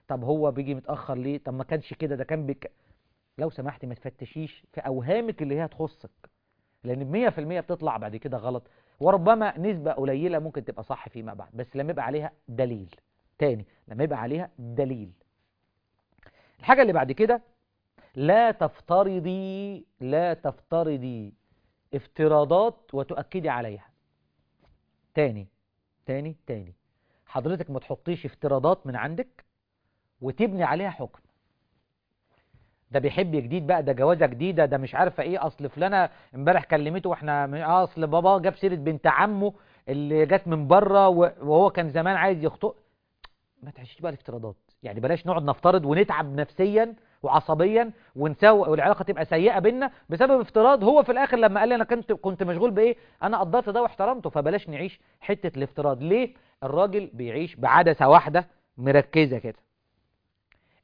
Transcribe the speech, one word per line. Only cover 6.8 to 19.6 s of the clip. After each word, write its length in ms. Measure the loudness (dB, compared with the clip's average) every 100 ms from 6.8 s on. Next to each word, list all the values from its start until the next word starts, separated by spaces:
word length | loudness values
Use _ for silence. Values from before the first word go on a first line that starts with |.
لأن 200 | -8 -8
مية 240 | -6 -2 -2
في 120 | -2
المية 200 | -6 -8
بتطلع 360 | -6 -6 -6 -6
بعد 200 | -8 -12
كده 220 | -10 -8
غلط، 240 | -8 -8 -12 _ _ -2
وربما 580 | 2 2 4 2 0 -4
نسبة 340 | -6 -4 -6
قليلة 460 | -4 -4 -2 -2 -4
ممكن 260 | -6 -10
تبقى 180 | -12 -12
صح 260 | -12 -12 -14
فيما 260 | -16 -16
بعد، 140 | -16 -16
بس 220 | -14 -12 -8
لما 140 | -8
يبقى 140 | -6
عليها 280 | -6 -6 -8 -12 -12
دليل. 460 | -6 -4 -6 -14 -20 _ _ _ -4
تاني، 280 | -2 -2 -8 _ -14
لما 160 | -6
يبقى 160 | -4 -4
عليها 300 | -6 -8 -8 -14
دليل. 520 | -10 -4 -4 -6 -14 -20 _ _ _ _ _ _ _ _ _ _ _ _ _ _
الحاجة 220 | 4 6
اللي 100 | 6
بعد 200 | 4 0
كده، 300 | 0 2 0 -4 _ _ _ _ _ _
لا 360 | -2 2 4 4
تفترضي، 1400 | 2 -4 -4 0 2 2 0 -4 -6 -8 -8